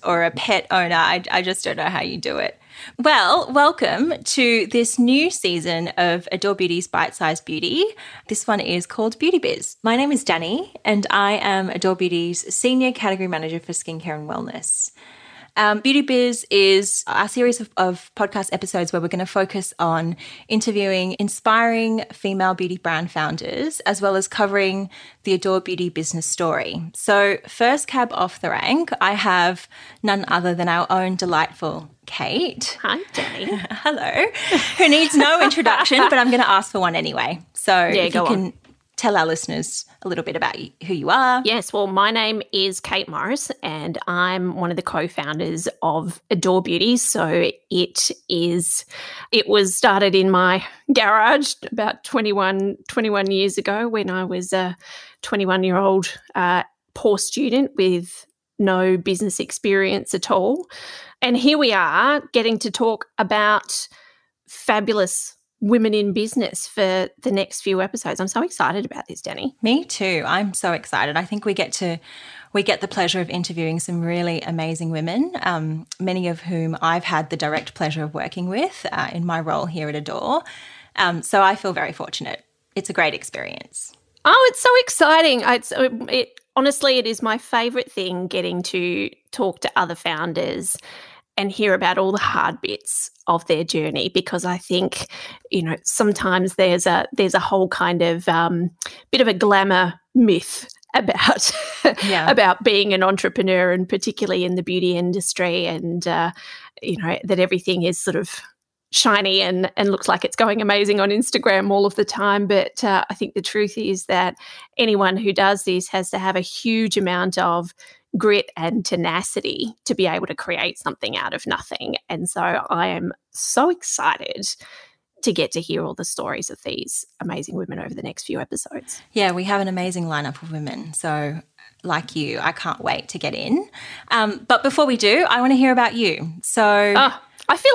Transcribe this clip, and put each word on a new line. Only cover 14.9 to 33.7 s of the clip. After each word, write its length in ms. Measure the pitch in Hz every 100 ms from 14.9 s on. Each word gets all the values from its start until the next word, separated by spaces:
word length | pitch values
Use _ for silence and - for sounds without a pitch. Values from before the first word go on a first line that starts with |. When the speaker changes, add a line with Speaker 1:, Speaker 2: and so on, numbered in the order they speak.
| - - - - - - -
Speaker 1:
Um, 240 | 208 214
Beauty 200 | 262 277
Biz 440 | 277 247 247 233 -
is 540 | 202 190 196 202 - -
our 200 | - 208
series 320 | 247 240 240
of, 80 | 214 -
of 340 | 185 180 -
podcast 360 | - 202 208 190
episodes 400 | 190 190 185 170
where 100 | 175
we're 60 | 165
gonna 180 | 180 185
focus 480 | 202 190 196 - -
on 360 | 170 165 165 175 - - -
interviewing 680 | 220 233 202 196 190 185 185
inspiring 880 | 202 - 226 220 233 226 226 220 -
female 420 | - 196 196 185
beauty 240 | 185 180 185
brand 320 | 170 160 170
founders, 720 | 160 151 160 - - 311 -
as 200 | - 196
well 140 | 196
as 140 | 190 196
covering 600 | - 202 202 190 190 190 - - _
the 100 | 202
Adore 260 | 185 196 185
Beauty 280 | 185 180 175
business 360 | 160 160 170
story. 560 | - - 165 - - 165 165
So 440 | - - 202 302 - -
first 400 | - 240 285 -
cab 220 | 269 233
off 280 | - 180 -
the 100 | 185
rank, 400 | - - 294 339 -
I 140 | 185
have 540 | 202 208 180 175 180 - - - -
none 200 | 214 196 -
other 260 | 175 180
than 140 | 175 175
our 180 | 170 -
own 280 | 185 185 185
delightful 760 | 180 156 165 - 156 160 151 _ -
Kate. 720 | - - 214 349 247 - -
Speaker 2:
Hi, 180 | 220 311 403
Danny. 340 | - - - 196 285
Speaker 1:
<laughs> 60 | 180